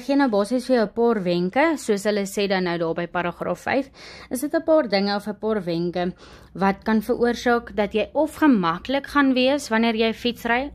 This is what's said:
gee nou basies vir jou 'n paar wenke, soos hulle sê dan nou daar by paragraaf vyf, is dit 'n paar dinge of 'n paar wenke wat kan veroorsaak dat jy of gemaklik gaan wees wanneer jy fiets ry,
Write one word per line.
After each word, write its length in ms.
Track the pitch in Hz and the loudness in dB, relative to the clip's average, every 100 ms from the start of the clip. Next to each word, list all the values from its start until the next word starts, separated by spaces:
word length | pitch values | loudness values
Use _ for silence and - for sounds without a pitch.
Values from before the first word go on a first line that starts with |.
gee 120 | 247 277 | 2 2
nou 60 | 269 | 2
basies 380 | 202 208 254 247 | 2 0 -2 0
vir 80 | 247 | 0
jou 80 | |
'n 80 | 208 | 0
paar 300 | 233 233 220 | 2 2 2
wenke, 540 | 180 175 180 262 330 285 | 0 0 0 2 2 0
soos 260 | - 202 | 0 0
hulle 220 | 214 208 196 | 0 -2 -2
sê 200 | 208 196 | -2 0
dan 180 | 190 | 0
nou 120 | 180 170 | 0 -2
daar 180 | 165 | -2
by 120 | 165 175 | -2 -4
paragraaf 560 | 180 175 - 180 180 | -2 -4 -4 -6 -4
vyf, 220 | - 269 269 - - - - | -2 -2 -2 -12 -20 -18 -10
is 100 | 254 | -6
dit 140 | 294 | -2
'n 100 | 330 | -2
paar 220 | 320 311 240 | 2 2 4
dinge 280 | 196 202 202 | 0 0 -2
of 100 | 208 | -4
'n 120 | 202 | -6
paar 240 | 214 214 | -2 -2
wenke 500 | 175 165 175 180 180 - - - - | -2 -2 -2 -2 -4 -6 -18 -20 -14
wat 300 | 165 196 196 | -2 0 0
kan 160 | - 220 | 0 0
veroorsaak 720 | 214 240 240 233 247 240 233 | 0 0 0 0 0 0 -2
dat 200 | 214 202 | -4 -2
jy 160 | 208 - | -2 -2
of 240 | 277 302 - | 0 -2 2
gemaklik 680 | 311 220 165 175 - 277 269 | 4 4 2 -2 -2 -4 0
gaan 260 | 285 269 | 2 2
wees 380 | 254 254 285 - | 4 2 0 0
wanneer 240 | 220 233 | 0 2
jy 180 | 220 226 | 2 0
fiets 320 | 220 240 233 | 0 -4 -4
ry, 280 | 233 240 285 | -2 -2 -2